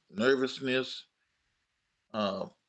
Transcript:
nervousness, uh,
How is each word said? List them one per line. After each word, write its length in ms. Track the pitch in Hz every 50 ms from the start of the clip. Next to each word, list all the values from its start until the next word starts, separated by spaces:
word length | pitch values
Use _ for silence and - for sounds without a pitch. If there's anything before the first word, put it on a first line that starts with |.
| _ _
nervousness, 920 | 87 98 113 131 135 127 131 127 - - 135 131 127 131 127 - - - - _ _ _ _ _ _ _ _ _ _ _ _ _ _ _ _ _ _ _ _ _ -
uh, 320 | 110 104 98 95 98 - - - _ _